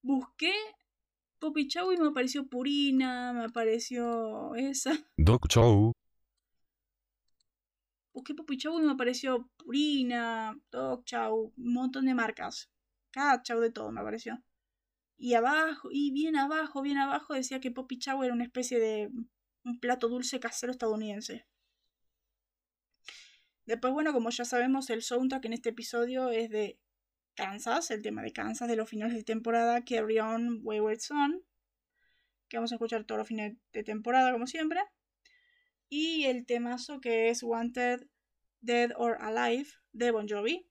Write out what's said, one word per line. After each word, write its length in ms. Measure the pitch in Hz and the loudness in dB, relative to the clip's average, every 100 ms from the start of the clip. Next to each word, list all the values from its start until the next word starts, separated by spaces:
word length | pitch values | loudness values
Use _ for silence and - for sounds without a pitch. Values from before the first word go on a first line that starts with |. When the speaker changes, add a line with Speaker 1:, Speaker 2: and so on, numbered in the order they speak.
| 254 | 0
Speaker 1:
Busqué 460 | 269 262 _ 320 403 427 - _ _ _ _ _ _ | -2 -2 _ -2 -2 -4 -14 _ _ _ _ _ _
Poppy 260 | 311 302 269 | -4 -2 -2
Chow 240 | 339 370 | -2 0
y 60 | 359 | 4
me 100 | 311 | 4
apareció 400 | 285 254 285 269 | 4 0 -2 -6
Purina, 840 | 247 262 285 277 262 262 247 247 | -4 0 2 4 4 2 -2 -4
me 140 | 247 226 | -4 -4
apareció 1080 | 233 226 226 233 247 233 233 220 214 190 | 0 2 2 -2 -4 -2 -2 -4 -6 -6
esa. 380 | 226 269 269 262 311 - - | -4 -2 -2 0 -2 -2 4
Speaker 2:
Doc 320 | 78 123 - | 6 6 6
Chow. 440 | 117 117 104 110 - _ _ _ _ _ _ _ _ _ _ _ _ _ _ _ _ _ _ _ _ _ | 8 8 8 6 2 _ _ _ _ _ _ _ _ _ _ _ _ _ _ _ _ _ _ _ _ _
Speaker 1:
Busqué 180 | - 262 | -16 -10
Poppy 240 | 294 311 262 | -12 -6 -6
Chow 220 | 294 330 | -2 2
y 40 | |
me 80 | 311 | 2
apareció 580 | 269 240 247 269 247 240 _ | 4 0 0 0 -2 -2 _
Purina, 1000 | - 262 302 285 247 240 233 226 220 220 _ | -4 2 2 2 2 0 -2 -4 -6 -8 _
Doc 340 | 247 262 247 - | -6 -4 -4 -4
Chow, 460 | 240 220 220 220 - | -4 0 0 -2 -6
un 160 | 240 | 0
montón 340 | 247 254 262 262 | 0 0 0 2
de 80 | |
marcas. 560 | 247 226 220 - - - _ _ _ _ | 2 0 -2 -8 -10 -16 _ _ _ _
Cat 320 | - 285 254 | 0 4 4
Chow, 160 | 247 233 | 2 0
de 140 | 233 | 0
todo 180 | 233 220 | -2 -8
me 100 | 226 | -6
apareció. 400 | 208 226 233 240 _ _ _ _ _ _ _ _ | -6 -6 -8 -12 _ _ _ _ _ _ _ _
Y 160 | 247 | 2
abajo, 540 | 233 240 302 320 294 - | 4 6 4 2 -2 -6
y 220 | 277 285 | 0 0
bien 240 | 269 320 311 | 0 2 2
abajo, 460 | 277 311 311 277 | 2 0 -2 -4
bien 160 | 277 277 | -2 0
abajo 360 | 277 294 - | 2 0 -2
decía 240 | 277 262 262 | -4 -4 -4
que 140 | 262 | -6
Poppy 260 | 240 262 247 | -8 -8 -8
Chow 240 | 269 269 | -4 -2
era 100 | 262 | 0
una 120 | 240 | 0
especie 340 | 240 254 247 240 | -2 -4 -2 2
de 320 | 220 214 208 247 233 _ _ _ | 2 0 -4 -6 -12 _ _ _
un 160 | 247 240 | -10 -6
plato 280 | 240 254 233 | 0 0 0
dulce 300 | 247 247 262 | -2 -4 -4
casero 320 | 233 - 247 | -6 -6 -6
estadounidense. 800 | 254 226 214 214 202 220 226 _ _ _ _ _ _ _ _ _ _ _ _ _ _ _ _ - - - _ _ _ | -2 -2 -2 -4 -8 -10 -14 _ _ _ _ _ _ _ _ _ _ _ _ _ _ _ _ -20 -20 -20 _ _ _
Después, 280 | - 233 254 | -6 -2 0
bueno, 200 | 269 311 | 2 2
como 180 | 269 226 | 2 0
ya 140 | 240 | -4
sabemos, 440 | 240 247 254 269 262 | -2 0 2 0 0
el 120 | 226 | -6
soundtrack 440 | 233 247 262 269 233 | -2 0 0 -2 -6
en 80 | |
este 160 | 233 233 | -4 -4
episodio 600 | 226 233 240 240 254 254 | -6 -6 -2 -2 0 0
es 180 | 226 226 | 0 -2
de 300 | 214 208 - _ _ _ _ _ - | -2 -4 -6 _ _ _ _ _ -8
Kansas, 540 | 196 208 233 247 330 | -8 -6 -2 -2 0
el 100 | 220 | -6
tema 220 | 214 214 | -6 -6
de 100 | 220 | -8
Kansas 340 | - 214 226 240 | -6 -6 -4 -2
de 100 | 226 | -2
los 120 | 220 | -2
finales 260 | 220 220 | -4 -4
de 80 | 240 | -4
temporada, 640 | 214 226 233 233 233 240 | -2 -4 0 2 4 2
Carry 340 | 240 233 220 220 | 0 -2 2 2
On 400 | 220 226 233 233 | 2 0 -2 -2
Wayward 380 | 220 214 214 226 | -2 0 0 0
Son, 440 | - 294 285 359 - _ _ _ _ _ _ _ _ _ _ | -2 2 2 2 -6 _ _ _ _ _ _ _ _ _ _
que 80 | 233 | -4
vamos 160 | 233 | -4
a 40 | 233 | -2
escuchar 280 | 226 226 | -2 -2
todos 140 | 214 220 | -2 -4
los 100 | 220 | -4
fines 300 | 220 208 233 _ | -4 -4 -8 _
de 100 | 220 | -8
temporada, 480 | 214 214 240 254 254 | -6 -4 4 6 6
como 140 | 247 240 | 4 -2
siempre. 340 | 330 311 339 403 _ _ _ _ _ _ _ _ _ _ | -2 -2 0 -4 _ _ _ _ _ _ _ _ _ _
Y 340 | 294 320 320 | -2 0 0
el 220 | 277 254 247 | 0 0 -2
temazo 520 | 240 240 247 247 285 | -2 -2 -6 -8 -8
que 280 | 247 226 226 | 0 2 4
es 140 | 233 | 2
Wanted, 640 | 233 226 240 247 247 247 - _ _ _ _ _ | -2 -2 -2 0 0 0 -6 _ _ _ _ _
Dead 300 | 233 240 240 240 | 0 2 2 2
or 220 | 233 226 | 0 0
Alive, 480 | 214 226 240 240 285 - _ | -2 0 2 0 -2 -14 _
de 180 | 220 240 | -2 2
Bon 140 | 220 208 | 2 0
Jovi 400 | 208 214 349 - | -2 0 -2 -6